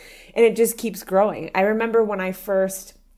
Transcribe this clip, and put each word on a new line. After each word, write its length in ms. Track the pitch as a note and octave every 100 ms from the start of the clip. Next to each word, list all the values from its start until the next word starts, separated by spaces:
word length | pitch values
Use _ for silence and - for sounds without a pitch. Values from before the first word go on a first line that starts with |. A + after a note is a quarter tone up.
| - - -
and 120 | - A3+
it 100 | G#3+
just 220 | A3+ A3+
keeps 240 | A3+ -
growing. 480 | - F#3+ G#3 C3+ D#3+
I 60 | F#3+
remember 420 | G3+ A3 A3+ A3+
when 200 | G#3+ G3
I 100 | F#3
first, 600 | F#3 - F#3+ F#3+ - - - _